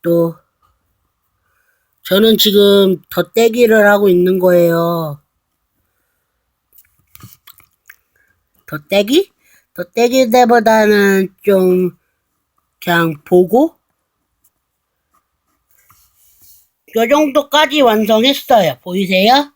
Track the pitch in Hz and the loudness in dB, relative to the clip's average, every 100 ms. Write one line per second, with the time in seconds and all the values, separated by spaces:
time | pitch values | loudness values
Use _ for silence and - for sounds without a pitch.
0 | 170 170 165 165 _ _ _ _ _ _ | -2 -2 -4 -8 _ _ _ _ _ _
1 | _ _ _ _ _ _ _ _ _ _ | _ _ _ _ _ _ _ _ _ _
2 | - 190 220 214 214 202 202 202 196 175 | -4 0 0 0 0 2 2 2 0 -2
3 | _ - 175 - 233 226 233 220 208 208 | _ -8 -6 -2 -2 0 0 2 2 2
4 | 202 180 185 185 180 175 170 170 170 170 | 0 0 0 0 0 2 0 -2 -4 -6
5 | 156 147 _ _ _ _ _ _ _ _ | -8 -12 _ _ _ _ _ _ _ _
6 | _ _ _ _ _ _ _ _ _ _ | _ _ _ _ _ _ _ _ _ _
7 | _ _ - _ _ _ _ _ _ _ | _ _ -20 _ _ _ _ _ _ _
8 | _ _ _ _ _ _ - 151 _ 196 | _ _ _ _ _ _ -16 -16 _ -4
9 | 208 302 403 _ _ _ _ - 180 - | 0 -2 -2 _ _ _ _ -16 -10 -4
10 | 240 262 254 247 247 240 220 220 214 208 | 0 0 0 2 2 2 2 2 2 2
11 | 196 196 190 _ - 190 185 185 180 - | 0 0 -4 _ -2 0 0 0 -4 -8
12 | _ _ _ _ _ _ _ _ - 170 | _ _ _ _ _ _ _ _ -4 -2
13 | 165 151 - 180 180 226 320 _ _ _ | -2 -6 -2 0 2 0 -2 _ _ _
14 | _ _ _ _ _ _ _ _ _ _ | _ _ _ _ _ _ _ _ _ _
15 | _ _ _ _ _ _ _ _ _ _ | _ _ _ _ _ _ _ _ _ _
16 | _ _ _ _ _ _ _ _ _ 226 | _ _ _ _ _ _ _ _ _ -4
17 | 226 285 302 277 285 294 311 302 247 214 | 0 0 2 -2 -2 -2 0 0 0 0
18 | 214 220 254 277 - 240 165 127 180 180 | 0 0 0 -4 0 0 0 -6 -8 -6
19 | 185 185 208 269 285 | -2 0 2 0 -2